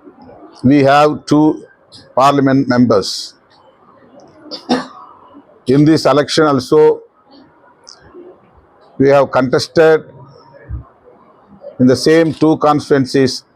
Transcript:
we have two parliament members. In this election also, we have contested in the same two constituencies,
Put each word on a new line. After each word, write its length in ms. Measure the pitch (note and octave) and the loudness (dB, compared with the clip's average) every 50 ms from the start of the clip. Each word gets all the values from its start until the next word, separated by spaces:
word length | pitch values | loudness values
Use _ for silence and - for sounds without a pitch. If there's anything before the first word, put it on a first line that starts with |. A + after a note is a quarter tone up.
| _ - - - - - - - - - - - - | _ -20 -20 -20 -20 -20 -20 -20 -20 -20 -14 -4 -2
we 160 | B2+ C#3+ D3 | 0 2 2
have 480 | C3+ C#3 C#3 D3 D3+ D3+ C#3+ B2 - | 2 2 2 2 2 2 0 -4 -4
two 400 | - - D3+ D3+ D#3 - - - - _ _ _ _ - - - - _ | -2 0 0 0 0 -2 -4 -10 -20 _ _ _ _ -20 -20 -20 -8 _
parliament 520 | - C3 C#3 C#3+ C#3+ C3+ C#3 C3 C3+ C#3 | 0 0 0 2 0 0 0 0 0 -2
members. 680 | B2 B2 B2 B2+ A2+ A#2 G2 F#2 - - - - - - _ _ _ _ _ _ _ _ _ _ _ _ _ _ _ - - - - _ _ - - - - - - B3 - - - - - - - - - - - - - - _ _ _ _ | 0 0 0 2 2 2 0 -2 -4 -8 -12 -14 -16 -20 _ _ _ _ _ _ _ _ _ _ _ _ _ _ _ -20 -20 -20 -20 _ _ -20 -20 -20 -16 -8 -6 -6 -6 -6 -10 -18 -20 -20 -20 -20 -20 -20 -20 -20 -20 -20 _ _ _ _
In 180 | - C3 C#3+ D3+ | -2 0 2 2
this 220 | D3+ D#3+ D3+ - | 2 2 2 0
election 380 | D3+ C3+ D3 C#3+ - - - D#3 | 0 0 0 -2 -2 -2 -2 -2
also, 560 | D3+ C#3+ C3 B2+ - D#3 D#3 D#3 D#3 D3+ - - _ _ _ _ _ _ - - _ _ _ _ _ _ _ _ - - _ _ - - F4+ F4 - - _ _ _ _ _ _ _ _ _ _ _ _ - | 0 -2 -2 -2 0 2 2 4 2 2 -2 -6 _ _ _ _ _ _ -20 -20 _ _ _ _ _ _ _ _ -20 -20 _ _ -20 -20 -20 -20 -20 -20 _ _ _ _ _ _ _ _ _ _ _ _ -2
we 100 | C3 C#3 | 0 2
have 220 | C#3 C#3+ C3+ - | 2 2 0 0
contested 800 | - C3 C3 B2 C#3+ D3+ - - - E3+ D#3+ D#3+ D#3+ D#3 - - - - - - - - - _ - - - - - - - - _ _ _ - - _ _ _ _ _ _ _ - - - - - - | -2 -4 -2 -2 -4 -4 -6 -4 0 2 2 2 2 0 -2 -8 -20 -20 -20 -20 -20 -20 -20 _ -20 -20 -18 -16 -16 -16 -16 -18 _ _ _ -20 -20 _ _ _ _ _ _ _ -20 -20 -20 -18 -6 -2
in 60 | B2+ | 0
the 100 | B2+ B2+ | 0 0
same 360 | A#2+ - D#3 D#3+ E3 E3 D#3+ C3 | 0 0 2 2 2 2 0 -2
two 240 | - D#3 D#3 D#3 - | -2 0 0 0 0
constituencies, 840 | - D3 D3 D3 - - D3 C#3 C3 C3 - C#3 C3+ B2+ - - - _ _ | 0 0 0 0 -2 -2 -2 -2 0 -2 -2 -2 -2 -2 -2 -8 -14 _ _